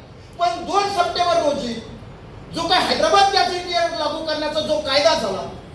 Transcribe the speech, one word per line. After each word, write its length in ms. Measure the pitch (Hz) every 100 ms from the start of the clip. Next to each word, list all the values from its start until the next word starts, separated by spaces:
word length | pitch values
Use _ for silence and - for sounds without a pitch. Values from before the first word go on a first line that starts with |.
| - - - -
पण 260 | 349 339
दोन 240 | 302 392 403
सप्टेंबर 540 | 370 349 339 349 339
रोजी 320 | 302 285 240 226 - - - - - - -
जो 80 | 311
काय 180 | 339 359
हैदराबाद 520 | - - 311 403 392
गॅझेट 340 | 381 359 359 359 339 339 330
लागू 260 | 294 311
करण्याचा 360 | 320 302 302 311
जो 180 | 302 302
कायदा 360 | 277 277 320
झाला, 280 | 320 208 185 170 - -